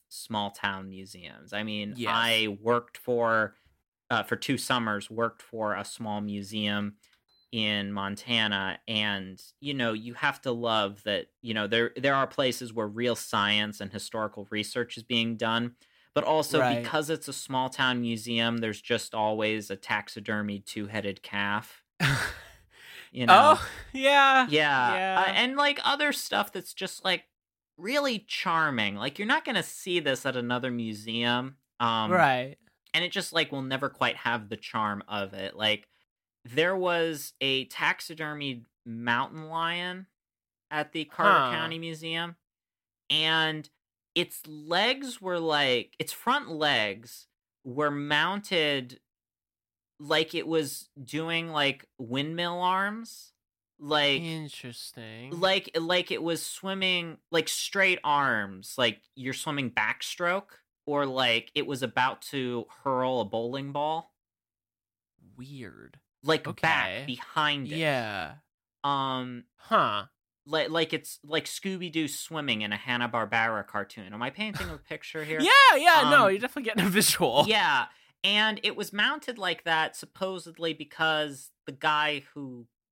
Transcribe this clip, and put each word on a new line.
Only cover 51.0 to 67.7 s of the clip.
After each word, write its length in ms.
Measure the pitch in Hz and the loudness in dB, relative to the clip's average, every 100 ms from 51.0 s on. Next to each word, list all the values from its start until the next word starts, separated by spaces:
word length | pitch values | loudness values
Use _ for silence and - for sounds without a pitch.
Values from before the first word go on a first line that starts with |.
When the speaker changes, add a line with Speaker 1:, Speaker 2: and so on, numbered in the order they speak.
Speaker 1:
doing, 460 | 123 147 165 165 165 | -8 -6 -2 -2 -2
like, 340 | 156 139 135 - - | 0 2 0 -8 -16
windmill 640 | 117 127 147 165 175 175 | -6 -4 -2 -4 -4 0
arms. 720 | 180 190 202 214 226 - - _ _ _ _ _ | 0 2 0 -4 -12 -18 -20 _ _ _ _ _
Like, 440 | 143 151 143 135 | -2 2 4 2
Speaker 2:
Interesting. 1160 | 165 160 151 - 127 117 - - 113 110 127 170 | -2 -6 -8 -12 -14 -12 -14 -14 -14 -14 -12 -2
Speaker 1:
like, 320 | 190 190 185 165 | 2 2 -2 -4
like 320 | 165 180 175 | 0 0 0
it 120 | 127 | -4
was 200 | 165 160 | -2 -4
swimming, 760 | - - 190 190 185 180 170 156 _ | -6 -8 -6 -2 0 0 -2 -10 _
like, 180 | 165 160 | -2 -2
straight 480 | - - 202 190 180 | -4 -4 2 2 2
arms, 760 | 151 143 135 110 101 95 95 - | 2 2 4 2 -2 -8 -10 0
like 240 | 120 104 _ | 0 0 _
you're 200 | - 131 | -10 -8
swimming 360 | 127 - 143 127 | -6 -4 -4 -2
backstroke, 800 | 117 107 - - - 175 190 - - _ _ - | -2 -2 -2 -8 -4 -2 -2 -6 -18 _ _ -4
or, 180 | 143 | -2
like, 480 | 139 131 123 113 - | 0 0 2 2 0
it 120 | 151 143 | -4 -4
was 160 | 135 | -4
about 400 | 123 131 127 - - | -2 0 0 -2 -8
to 340 | 139 127 120 - - | -6 -4 -4 -8 -8
hurl 380 | 139 127 127 127 | -2 0 0 0
a 60 | 104 | -2
bowling 460 | 113 117 135 139 | -2 -4 -6 -6
ball. 420 | 143 151 160 - _ _ _ _ _ _ _ _ _ _ _ 92 123 | -4 -4 -4 -8 _ _ _ _ _ _ _ _ _ _ _ -20 -18
Speaker 2:
Weird. 640 | 131 143 107 53 64 - _ _ | -16 -14 -16 -16 -20 -20 _ _
Speaker 1:
Like, 240 | 139 156 156 | 0 2 0
Speaker 2:
Okay. 140 | - | 0
Speaker 1:
back 440 | 160 151 101 101 139 | 2 2 0 -4 -8
behind 640 | 123 - - 151 147 131 | -10 -6 0 0 0 -4